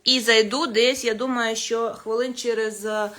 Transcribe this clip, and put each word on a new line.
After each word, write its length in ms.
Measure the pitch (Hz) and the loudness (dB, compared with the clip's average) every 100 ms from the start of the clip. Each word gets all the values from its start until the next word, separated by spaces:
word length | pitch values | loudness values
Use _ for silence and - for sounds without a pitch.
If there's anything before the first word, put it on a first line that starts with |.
і 160 | 254 254 | 0 2
зайду 460 | 220 220 214 247 170 | 4 4 4 0 0
десь, 380 | 220 247 269 | 2 4 2
я 100 | 233 | -2
думаю, 420 | 220 262 247 226 220 | -2 -2 0 -2 -2
що 380 | - 233 226 | -2 -2 -2
хвилин 400 | 190 220 226 254 | -4 -4 -2 -2
через, 520 | 247 240 220 220 196 214 | -2 -2 -2 -2 -4 -4
е, 240 | 214 208 | -2 -4